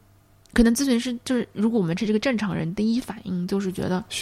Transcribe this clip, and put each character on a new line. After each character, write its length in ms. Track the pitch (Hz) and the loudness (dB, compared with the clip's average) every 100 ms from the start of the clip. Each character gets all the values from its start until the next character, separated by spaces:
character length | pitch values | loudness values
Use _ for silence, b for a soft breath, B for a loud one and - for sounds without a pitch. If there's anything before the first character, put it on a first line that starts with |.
| - _ _ _ - | -20 _ _ _ 0
可 100 | - | 4
能 120 | 233 | 6
咨 100 | 233 | 4
询 160 | 277 233 | 2 2
师 180 | 254 240 | 0 -6
就 100 | - | -2
是， 140 | 247 - | -2 -2
如 160 | 190 220 | -2 0
果 100 | 233 | 2
我 40 | |
们 120 | 170 175 | 0 0
是 100 | 214 | 0
这 60 | |
个 60 | 214 | 0
正 180 | 277 226 | 0 0
常 180 | 208 | 0
人， 200 | 156 165 | -2 -4
第 200 | 196 220 | -2 0
一 60 | 233 | 0
反 180 | - 226 | -4 -10
应 240 | - 180 180 | -6 -6 -2
就 100 | 196 | -2
是 140 | 196 | -2
觉 160 | 185 190 | -4 -2
得 160 | 185 - - | -2 -4 -8